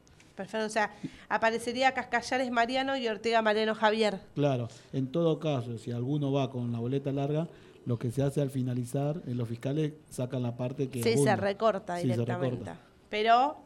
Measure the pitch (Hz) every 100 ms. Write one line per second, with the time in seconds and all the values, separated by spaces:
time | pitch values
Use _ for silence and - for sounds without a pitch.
0 | - - - - 190 220 214 220 208 -
1 | 156 - - 214 226 226 233 240 262 254
2 | 247 240 233 254 254 233 233 262 269 269
3 | 233 214 233 226 220 208 220 220 220 220
4 | 214 196 - - 143 127 117 - - 139
5 | 131 165 165 156 160 139 117 113 - 120
6 | 123 147 139 139 131 127 120 117 120 139
7 | 139 139 139 151 165 - - - - 120
8 | 123 135 139 147 139 131 127 123 120 139
9 | 143 160 - 123 113 117 135 147 151 151
10 | - - 123 131 123 120 127 135 131 127
11 | 117 139 143 196 202 196 220 196 - 175
12 | 151 113 117 120 131 123 95 82 - -
13 | - 214 220 240 277 311